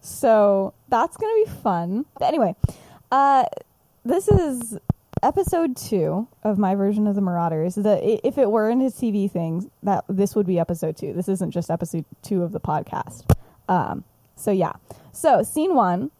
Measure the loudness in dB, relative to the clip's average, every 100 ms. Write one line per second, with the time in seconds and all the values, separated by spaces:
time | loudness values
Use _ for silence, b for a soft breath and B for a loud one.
0 | -16 -2 4 6 6 2 0 _ _ 0
1 | 0 -2 -2 0 0 -2 -2 -2 -2 -4
2 | -6 -4 -2 2 0 0 B B B B
3 | _ 2 4 4 2 -4 -18 _ _ _
4 | -2 0 4 4 2 -4 -8 -12 _ -8
5 | _ -2 0 0 0 0 0 -4 -4 -2
6 | 0 -2 -6 _ -2 0 2 2 0 2
7 | 0 0 0 0 0 0 -2 0 2 2
8 | 2 0 0 2 2 4 2 2 0 -2
9 | -2 0 -2 -2 -4 -4 -8 _ -2 -2
10 | -2 -2 0 0 0 0 -2 -4 -4 -6
11 | -8 -6 -4 -4 -4 -6 -4 -4 -4 -6
12 | -8 -16 -4 -4 -2 -6 -4 -4 -4 -10
13 | -10 -14 0 B B B -2 -2 0 -6
14 | -12 _ _ -8 -2 0 -2 -4 B B
15 | B -2 2 4 2 0 2 2 2 0
16 | -4